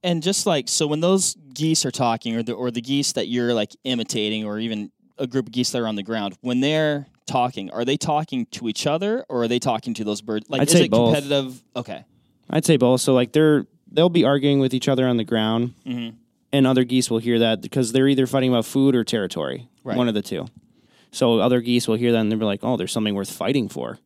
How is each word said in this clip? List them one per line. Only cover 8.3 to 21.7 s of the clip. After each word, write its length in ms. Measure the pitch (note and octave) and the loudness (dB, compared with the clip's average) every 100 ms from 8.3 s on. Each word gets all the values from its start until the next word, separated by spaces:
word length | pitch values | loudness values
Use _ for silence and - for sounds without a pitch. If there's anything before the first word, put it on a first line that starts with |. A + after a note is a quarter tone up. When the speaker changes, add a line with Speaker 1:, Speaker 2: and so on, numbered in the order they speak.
| C3 A2+ | -6 -6
Speaker 1:
to 200 | - A#2 | -6 -6
each 180 | G#2+ D3+ | -2 -2
other, 380 | D#3 G3 A3+ - | -2 -2 -4 -4
or 140 | B2+ | -2
are 40 | A#2 | 0
they 120 | B2 | 0
talking 340 | C3+ A2+ - | 0 -2 -4
to 100 | A2+ | -6
those 180 | G#2+ G#2 | -4 -4
birds? 240 | G#2+ G#2+ - | -4 -6 -4
Like, 120 | C3+ | 0
Speaker 2:
I'd 40 | D3 | 2
Speaker 1:
is 60 | |
Speaker 2:
say 120 | - E3+ | 2 2
Speaker 1:
it 60 | |
Speaker 2:
both. 240 | A2 A#2 D3+ | 4 4 2
Speaker 1:
competitive? 480 | C#3 C#3+ C3+ B2+ _ | 0 -2 -2 -10 _
Okay. 300 | A#2+ A#2+ E2 - _ _ _ _ | -10 -10 -14 -16 _ _ _ _
Speaker 2:
I'd 160 | D#3 D#3 | -2 2
say 100 | D3 | 4
both. 240 | B2 B2+ | 4 2
So, 140 | - | 4
like, 180 | C3 A#2+ | 2 2
they're, 340 | D3+ D#3 D3 - _ _ | 4 4 4 0 _ _
they'll 200 | D3+ F3 | 2 2
be 160 | E3 A#2 | 4 4
arguing 340 | C#3+ C#3+ C#3 | 4 2 2
with 140 | C3 | 2
each 160 | B2+ C3 | 0 0
other 180 | C3 B2+ | 2 2
on 80 | A#2+ | 0
the 80 | |
ground, 500 | G#2+ A2+ A2 A2+ A#2+ A#2+ - | 0 0 0 0 -2 -6 -10
Speaker 1:
Mm-hmm. 300 | A#2+ A#2 A2+ _ _ _ | -8 -10 -14 _ _ _
Speaker 2:
and 160 | C#3 C3 | 2 4
other 160 | C3 | 4
geese 260 | B2 B2+ A#2+ | 2 0 0
will 100 | A2+ | -2
hear 200 | A#2 A#2 | 0 2
that 220 | A2+ A2 | 2 0
because 320 | - - A#2 | -2 -2 0
they're 140 | B2+ C3+ | 2 4
either 180 | C3+ C3 | 4 2
fighting 220 | C3+ C3 | 2 2
about 160 | B2 A2 | 0 0
food 280 | C3+ C#3 B2+ | 2 4 2
or 80 | G#2+ | 0
territory, 640 | A#2 F#2+ - C#2+ B1+ B2 _ - | -2 -4 -4 -6 -8 -14 _ -6
Speaker 1:
Right. 120 | A#2 | -2
Speaker 2:
one 100 | B2 | 0
of 60 | |
the 80 | G#2 | -2
two. 240 | - F2 - - _ _ _ _ _ | -4 -8 -8 -14 _ _ _ _ _
So 280 | - B2 A2+ | 0 2 4
other 220 | A2+ B2 | 4 2
geese 260 | A#2+ | 2